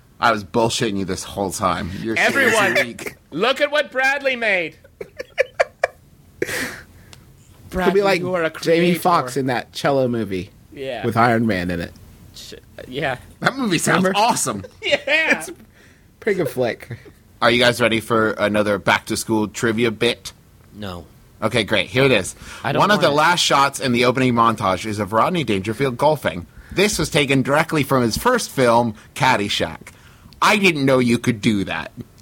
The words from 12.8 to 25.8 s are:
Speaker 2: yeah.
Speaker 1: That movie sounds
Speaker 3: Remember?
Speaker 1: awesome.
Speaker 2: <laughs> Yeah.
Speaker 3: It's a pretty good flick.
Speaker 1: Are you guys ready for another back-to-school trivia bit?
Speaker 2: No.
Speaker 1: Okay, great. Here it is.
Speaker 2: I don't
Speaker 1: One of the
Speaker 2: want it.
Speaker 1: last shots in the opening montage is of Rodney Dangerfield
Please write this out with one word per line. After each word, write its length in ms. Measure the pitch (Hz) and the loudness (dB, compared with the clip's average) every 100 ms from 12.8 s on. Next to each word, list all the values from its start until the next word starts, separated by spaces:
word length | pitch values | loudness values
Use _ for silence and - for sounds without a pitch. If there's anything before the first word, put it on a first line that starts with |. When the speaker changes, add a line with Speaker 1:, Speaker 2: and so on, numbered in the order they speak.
| - | -14
Speaker 2:
yeah. 300 | 127 151 127 - - | -6 -6 -6 -10 -6
Speaker 1:
That 160 | - 254 | -4 -2
movie 220 | 240 160 | 0 0
sounds 240 | - 165 | 0 2
Speaker 3:
Remember? 160 | 185 196 | 2 2
Speaker 1:
awesome. 460 | 226 - 135 104 92 | 2 0 -2 -6 -10
Speaker 2:
<laughs> 80 | - | -10
Yeah. 160 | 427 294 - 311 311 294 | -2 -2 0 0 0 -2
Speaker 3:
It's 100 | - | -4
a 40 | 339 - _ - _ _ _ | -16 -20 _ -20 _ _ _
pretty 180 | - 190 | -2 -2
good 60 | 151 | -2
flick. 480 | - 123 - - 120 - - _ _ | -2 -2 -4 -10 -16 -18 -20 _ _
Speaker 1:
Are 100 | 120 | 2
you 80 | 120 | 4
guys 200 | 123 117 | 4 4
ready 180 | 117 110 | 2 2
for 320 | 107 117 110 | 0 0 0
another 460 | - 104 104 104 101 | 0 0 2 2 0
back-to-school 720 | 104 101 - 107 - 110 104 | 2 0 0 -6 -2 0 0
trivia 420 | - 120 110 117 | -2 -2 0 0
bit? 400 | 107 117 120 - - _ - - | 0 -2 -2 -8 -18 _ -20 -20
Speaker 2:
No. 320 | 101 104 87 - - - - | -16 -14 -14 -16 -20 -20 -8
Speaker 1:
Okay, 220 | 107 117 | -2 0
great. 240 | 104 107 - | 0 0 0
Here 140 | 123 | 2
it 80 | 135 | 4
is. 220 | 113 90 - - - | 4 0 -8 -16 -10
Speaker 2:
I 80 | 120 | -4
don't 80 | 143 | 0
Speaker 1:
One 100 | 175 | 2
of 100 | 208 | 4
the 60 | 170 | 2
Speaker 2:
want 40 | |
it. 40 | 143 | 4
Speaker 1:
last 220 | 160 175 | 4 2
shots 380 | - 147 139 - | 2 2 2 0
in 120 | 135 | 0
the 140 | 120 120 | 2 2
opening 280 | 127 127 | 2 2
montage 520 | 120 117 110 101 92 107 | 4 2 2 0 0 -2
is 100 | 104 | -4
of 140 | 98 | -2
Rodney 300 | 110 131 180 | 2 2 0
Dangerfield 540 | 120 98 95 107 | -2 -2 -2 -2